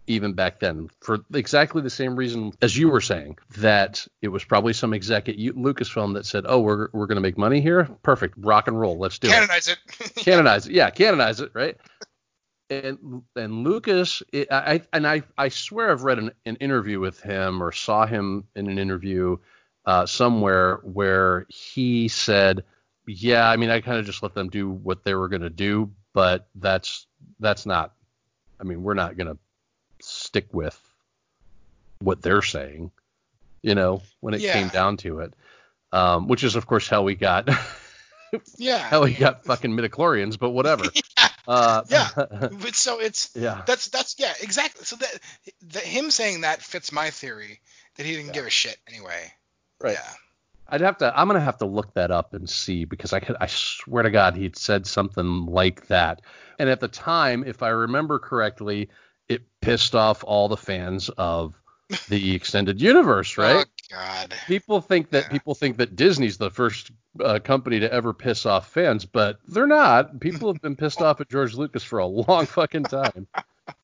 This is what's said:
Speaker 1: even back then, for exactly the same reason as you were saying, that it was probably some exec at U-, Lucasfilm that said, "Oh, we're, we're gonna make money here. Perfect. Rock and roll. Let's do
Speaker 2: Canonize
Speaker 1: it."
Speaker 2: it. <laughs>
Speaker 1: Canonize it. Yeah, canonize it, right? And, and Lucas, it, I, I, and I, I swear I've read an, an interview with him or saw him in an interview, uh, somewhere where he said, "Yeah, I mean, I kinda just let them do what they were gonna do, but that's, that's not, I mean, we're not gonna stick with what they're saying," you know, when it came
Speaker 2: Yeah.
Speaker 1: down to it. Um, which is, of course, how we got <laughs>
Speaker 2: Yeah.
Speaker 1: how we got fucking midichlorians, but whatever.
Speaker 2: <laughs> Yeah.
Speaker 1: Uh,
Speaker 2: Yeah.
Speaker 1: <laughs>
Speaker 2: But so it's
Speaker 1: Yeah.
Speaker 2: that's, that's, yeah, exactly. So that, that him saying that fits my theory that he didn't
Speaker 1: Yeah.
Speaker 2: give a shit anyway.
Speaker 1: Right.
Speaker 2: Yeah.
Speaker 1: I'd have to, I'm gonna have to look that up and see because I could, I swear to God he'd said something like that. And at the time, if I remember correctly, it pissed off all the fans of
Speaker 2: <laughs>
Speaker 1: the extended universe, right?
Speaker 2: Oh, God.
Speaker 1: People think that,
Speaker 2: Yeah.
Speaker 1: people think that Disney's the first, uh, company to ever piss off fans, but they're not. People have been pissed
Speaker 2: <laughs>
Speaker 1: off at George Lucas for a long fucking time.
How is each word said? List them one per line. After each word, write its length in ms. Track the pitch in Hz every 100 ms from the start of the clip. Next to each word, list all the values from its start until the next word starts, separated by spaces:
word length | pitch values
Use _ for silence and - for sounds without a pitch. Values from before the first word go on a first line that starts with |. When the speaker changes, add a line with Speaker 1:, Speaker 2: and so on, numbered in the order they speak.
| -
Speaker 1:
even 280 | 113 104
back 260 | 92 92 -
then, 300 | 95 80 80 _
for 200 | - 107 -
exactly 480 | 147 113 147 151 165
the 80 | 135
same 280 | - 131 127
reason 340 | 127 117 107 -
as 140 | 120 120
you 120 | 160
were 100 | 127
saying, 380 | - 90 73 - _ 101
that 480 | 107 104 98 - - _
it 60 | 107
was 160 | 95
probably 300 | - 107 113
some 200 | 110 120
exec 360 | 107 95 107 104
at 80 | 104
U-, 160 | 117
Lucasfilm 640 | 127 127 135 - - 101 101
that 100 | 98
said, 180 | 104 101
"Oh, 140 | 127
we're, 300 | 107 104 110
we're 140 | 107 101
gonna 160 | 104
make 160 | 95 90
money 240 | 104 143
here. 240 | 147 175 151 110
Perfect. 300 | - 127 92 110
Rock 300 | 101 107 110
and 100 | 113
roll. 200 | 107 82
Let's 200 | 95 -
do 120 | -
Speaker 2:
Canonize 400 | 226 208 175 165
Speaker 1:
it." 80 | 175 _ -
Speaker 2:
it. 140 | 226 -
<laughs> 0 |
Speaker 1:
Canonize 520 | 190 180 143 104 -
it. 60 |
Yeah, 160 | 151 110
canonize 500 | - 214 170 113 110
it, 120 | -
right? 240 | 110 143 - _ _ - _ _ _ _ _ _ 139 135
And, 380 | 135 123 123 117 -
and 280 | 110 110
Lucas, 600 | 131 214 220 185 180 - -
it, 200 | 143 139
I, 220 | 135 143
I, 80 | 165 -
and 140 | 160 151
I, 160 | 156 143 -
I 120 | 139
swear 420 | - - 214 226
I've 120 | 143
read 160 | 131 123
an, 120 | 110 - -
an 100 | 113
interview 420 | 139 131 104 101
with 200 | 95 90
him 400 | 101 95 95 92
or 100 | 87
saw 340 | - - 107 110
him 400 | 113 98 98 104 104
in 140 | 101
an 80 | 98
interview, 580 | 98 92 95 92 90 90 - _ _ _ -
uh, 200 | 92 90
somewhere 720 | - 120 113 101 92 92 95
where 600 | 95 95 98 95 92 90 95
he 580 | - - - 127 120 113
said, 560 | - - 101 98 95 - _ _ _ -
"Yeah, 440 | 92 117 120 113
I 80 | 113
mean, 120 | 117
I 120 | 113
kinda 220 | 117 117
just 200 | 104 95
let 100 | 104
them 160 | 101 92
do 200 | 104 98
what 340 | 95 98 92
they 100 | -
were 140 | 95 92
gonna 220 | 95 85
do, 420 | 80 101 104 107 104 _
but 340 | - 92 90 - 101
that's, 500 | 98 95 - - - _ - _
that's 260 | 107 101 107
not, 280 | 87 80 _ _ _ _ _ _ _
I 40 |
mean, 180 | 95 85
we're 100 | 92
not 240 | 98 85 82
gonna 200 | 85 76 _ _ _ _ _ _
stick 460 | - - - 104 -
with 260 | 90 78 - _ _ _ _ _ _ _ - - _ _ -
what 220 | 95 92
they're 200 | 85 101
saying," 500 | - 73 69 73 87 - _ _ _ _ _ -
you 140 | 110 101
know, 260 | 92 95 95 _
when 140 | 117
it 60 | 104
came 260 | 208 139 95
Speaker 2:
Yeah. 40 |
Speaker 1:
down 260 | 92 95 101
to 220 | 90 78
it. 140 | 82 - _ _ _ _ _
Um, 360 | 90 90 87 101
which 160 | 120
is, 120 | 131 110
of 100 | -
course, 220 | 113 -
how 160 | 107
we 100 | 98
got 360 | 95 98 90 120 131 - - - -
<laughs> 560 | _ _ - 294 - -
Speaker 2:
Yeah. 220 | 247 233
Speaker 1:
how 240 | 226 156
we 100 | 143
got 320 | 123 135 127 -
fucking 260 | 120 127
midichlorians, 680 | 113 113 - 170 120 101 110
but 100 | 123
whatever. 340 | 123 139 143 95
Speaker 2:
<laughs> 40 | -
Yeah. 320 | - - 143 - -
Speaker 1:
Uh, 360 | 123 117 110 110
Speaker 2:
Yeah. 200 | 294 139 -
Speaker 1:
<laughs> 0 |
Speaker 2:
But 560 | 139 104 127 202 220
so 260 | 233 254 233
it's 300 | 220 208 - 123
Speaker 1:
Yeah. 260 | 117 98 95
Speaker 2:
that's, 220 | 247 -
that's, 260 | 262 262 -
yeah, 160 | 262 165
exactly. 440 | 208 196 302 - -
So 100 | 233
that, 240 | 247 175 - - - _ 175
that 100 | 170
him 260 | 170 208 302
saying 320 | - 214 175
that 200 | 160 156
fits 300 | - 180 -
my 160 | 147 156
theory 500 | - 135 110 104 107 _ _ _ -
that 80 | 147
he 80 |
didn't 140 | 160 147
Speaker 1:
Yeah. 60 |
Speaker 2:
give 120 | 143 120
a 40 |
shit 280 | - 120 107 _
anyway. 440 | 113 95 85 82 _ _ _ _ _
Speaker 1:
Right. 140 | 127
Speaker 2:
Yeah. 160 | 95 60 - _ _ _ _ -
Speaker 1:
I'd 120 | 143
have 160 | 180 190
to, 140 | 127 127
I'm 80 | 180
gonna 140 | 196
have 160 | 147 -
to 60 | 101
look 280 | 101 104
that 160 | - 87
up 220 | 87 -
and 160 | 101 87
see 360 | - - 90 82
because 280 | - -
I 60 | 95
could, 160 | - 120
I 80 | 92
swear 540 | - - - - 120
to 60 | 110
God 260 | 104 95 90
he'd 220 | 95 -
said 300 | - 101 92
something 580 | - 95 95 90 90 85
like 420 | 87 92 90 -
that. 340 | 92 82 85 - - - -
And 120 | 135
at 100 | 131
the 80 | 113
time, 560 | - - 165 143 120 131
if 160 | 123
I 80 | 117
remember 480 | 113 113 135 151 143
correctly, 720 | - 123 107 - 104 104 104 _ _ _ _
it 160 | 120 - _
pissed 320 | 113 117 - 117
off 280 | 107 107
all 240 | 104 104 101
the 100 | 107
fans 520 | - 92 90 95 92
of 440 | - 87 85 82 - _ _ _
Speaker 2:
<laughs> 180 | 190 -
Speaker 1:
the 240 | 101 95
extended 480 | 92 - 101 98 98
universe, 560 | 175 320 247 101 92 -
right? 280 | 107 156 -
Speaker 2:
Oh, 280 | - - 92
God. 380 | 92 95 92 107 -
Speaker 1:
People 320 | 190 - 208
think 300 | - 180 151
that, 140 | 143 76
Speaker 2:
Yeah. 40 |
Speaker 1:
people 240 | 143 - 139
think 220 | 143 113
that 180 | 120 92
Disney's 400 | 165 156 120 92
the 120 | 101
first, 400 | 98 120 113 - - _ -
uh, 140 | 131 107
company 380 | 104 135 123 113
to 120 | 110
ever 180 | 123 117
piss 360 | 104 127 113 113
off 240 | 95 -
fans, 340 | - 170 110 92
but 320 | 120 104 104 -
they're 200 | 180 285
not. 520 | 302 269 120 139 139
People 320 | 156 170 220
have 100 | 165
been 120 | 156 135
pissed 240 | 151 160
Speaker 2:
<laughs> 20 |
Speaker 1:
off 180 | 160 147
at 80 | 143
George 240 | 135 131
Lucas 300 | 113 147 120
for 160 | - 113
a 60 | 90
long 400 | 98 113 180 147
fucking 380 | - 156 160 139
time. 420 | 135 131 92 101 - - _ - -